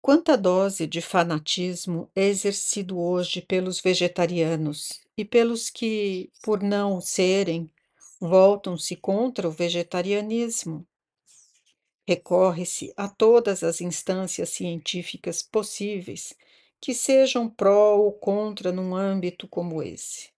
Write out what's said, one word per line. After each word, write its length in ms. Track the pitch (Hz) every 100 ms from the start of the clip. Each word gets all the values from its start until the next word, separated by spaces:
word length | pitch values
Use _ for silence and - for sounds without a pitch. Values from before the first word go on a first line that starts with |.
Quanta 380 | - 302 339 269
dose 480 | 185 180 196 196 160
de 160 | 160
fanatismo 1080 | - 190 170 156 156 - 180 175 - 165 - -
é 80 |
exercido 760 | 196 202 202 202 - - 185 180
hoje 440 | 175 180 175 180
pelos 360 | - 185 185 180
vegetarianos 1200 | 185 180 180 180 175 175 160 160 156 151 - - _ -
e 40 |
pelos 460 | 214 240 233 233 -
que, 640 | - 226 214 202 185 - _
por 200 | - 214
não 360 | 202 202 202 185
serem, 720 | - - 185 190 190 165 165 _ _ _ - _
voltam-se 720 | 175 190 190 202 196 175 - 175
contra 520 | - 196 247 247 180
o 20 |
vegetarianismo. 1400 | 156 175 170 175 180 180 202 214 226 233 226 - 156 175 _ _ _ _ _ _ _ _ _ _ _ -
Recorre-se 840 | 175 - 175 190 165 175 - -
a 140 | - 202
todas 560 | _ 220 233 226 190
as 160 | 165 170
instâncias 720 | 175 170 - 185 185 - 170
científicas 920 | - 180 170 - 180 170 - - 165
possíveis 920 | - 220 208 - 202 202 180 107 - - _ _ _ _
que 140 | -
sejam 560 | 247 - 269 262 247 226
pró 480 | - 196 202 208 208
ou 160 | 208
contra 580 | 208 - 202 214 196 185
num 240 | 180 185
âmbito 540 | 180 196 196 175 175 -
como 340 | - 175 160
esse. 460 | 135 82 - - -